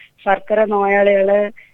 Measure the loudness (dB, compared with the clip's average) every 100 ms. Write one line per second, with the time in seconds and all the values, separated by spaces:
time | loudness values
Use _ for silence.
0 | -20 _ -4 -4 -2 -2 0 0 0 2
1 | 2 2 2 0 -2 -8 -20